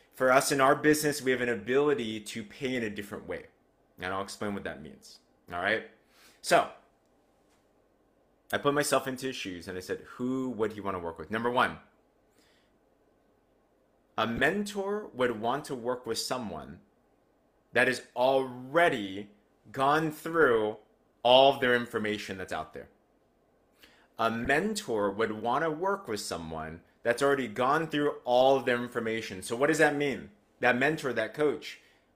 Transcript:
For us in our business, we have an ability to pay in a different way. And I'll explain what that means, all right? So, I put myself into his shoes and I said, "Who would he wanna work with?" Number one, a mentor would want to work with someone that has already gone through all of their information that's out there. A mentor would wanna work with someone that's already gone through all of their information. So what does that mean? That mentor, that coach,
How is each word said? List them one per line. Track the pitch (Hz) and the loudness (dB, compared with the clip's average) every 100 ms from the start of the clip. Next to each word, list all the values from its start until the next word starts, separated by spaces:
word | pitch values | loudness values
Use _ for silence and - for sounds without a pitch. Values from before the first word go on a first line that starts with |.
| _ | _
For | - 131 | 0 4
us | 131 - | 6 4
in | 139 | 4
our | 135 | 4
business, | 143 151 151 151 143 | 6 4 4 2 -2
we | 127 | 0
have | 123 | 0
an | 120 | 0
ability | 110 101 131 147 139 113 110 | -2 0 2 2 0 -2 -6
to | 104 117 | -8 -12
pay | 104 - 131 127 | -12 -8 -6 -4
in | |
a | 113 | -4
different | 101 101 98 85 | -6 -10 -12 -10
way. | 82 - _ _ _ _ - | -12 -12 _ _ _ _ -10
And | 90 | -6
I'll | 95 | -6
explain | 98 - 104 | -6 -6 -6
what | 98 | -6
that | 87 71 | -8 -10
means, | 76 - - - _ _ - | -14 -18 -20 -20 _ _ -10
all | 87 | -4
right? | 98 110 - _ _ _ - _ | 0 0 -4 _ _ _ -20 _
So, | - 165 104 - _ _ _ _ _ _ _ _ _ _ _ _ _ _ _ _ - | 2 2 2 -4 _ _ _ _ _ _ _ _ _ _ _ _ _ _ _ _ -8
I | 104 | -2
put | 143 | 0
myself | 143 143 135 131 | 0 2 0 0
into | 127 131 | -6 -6
his | 127 | -8
shoes | 98 87 87 | -8 -10 -10
and | 92 | -10
I | |
said, | - 92 - - | -6 -8 -8 -6
"Who | 127 131 131 | -4 -4 -4
would | 104 110 | -2 -4
he | 101 | -4
wanna | 98 92 | -6 -4
work | 85 80 | -6 -10
with?" | 78 | -6
Number | 110 120 | -2 0
one, | 123 104 78 - _ _ _ _ _ _ _ _ _ _ _ _ _ _ _ _ _ _ _ _ _ _ - | 2 2 0 -18 _ _ _ _ _ _ _ _ _ _ _ _ _ _ _ _ _ _ _ _ _ _ -4
a | 113 | -4
mentor | 120 139 202 202 202 196 208 - | 0 0 0 -4 -6 -6 -6 -8
would | 123 123 110 | -4 -2 -2
want | 120 139 147 | -4 -4 -6
to | |
work | 131 117 123 117 | -8 -6 -6 -6
with | 110 | -6
someone | - 131 107 80 65 85 _ _ _ _ _ _ _ _ _ | -4 -6 -6 -10 -14 -18 _ _ _ _ _ _ _ _ _
that | 117 127 | 0 2
has | 123 - | 0 -6
already | 123 131 135 131 127 131 156 170 131 98 95 104 _ _ _ 110 | 0 4 4 2 -6 -2 4 4 2 -6 -10 -12 _ _ _ -12
gone | 123 135 156 160 | -2 2 2 0
through | 156 165 165 139 113 107 110 _ _ _ _ | -6 -2 4 4 4 0 -4 _ _ _ _
all | 120 127 139 | 6 10 8
of | 127 | 6
their | 123 | 4
information | 120 120 113 107 104 - 95 | 2 0 -4 -2 -4 -6 -10
that's | 90 | -6
out | 82 76 | -6 -8
there. | 67 - _ _ _ _ _ _ _ _ _ - _ _ - | -12 -16 _ _ _ _ _ _ _ _ _ -20 _ _ -4
A | 113 | -2
mentor | 117 120 143 208 208 - 110 101 | -2 0 0 0 -4 -4 0 0
would | 101 110 107 | 0 -2 -2
wanna | 113 131 160 | -2 0 -2
work | 156 190 196 196 | -2 -2 -4 -4
with | 104 | -6
someone | - 87 80 80 78 82 _ _ | -6 -8 -8 -10 -10 -12 _ _
that's | 117 120 | -2 2
already | 139 139 120 | 2 2 -2
gone | 107 123 151 160 | -2 0 2 0
through | 147 147 - | 0 0 -2
all | - 123 131 135 | 2 6 6 6
of | |
their | 127 120 | 2 -2
information. | 120 120 110 113 110 95 | -2 -4 -2 -4 -6 -10
So | - 117 | -6 0
what | 143 | 2
does | 156 | 4
that | 151 | 4
mean? | 143 143 107 76 _ _ - | 2 -2 -4 -8 _ _ -2
That | 123 120 | 2 4
mentor, | 139 160 139 | 2 0 -2
that | 113 110 | -2 -2
coach, | - 151 110 - - _ _ _ | 0 0 0 -6 -16 _ _ _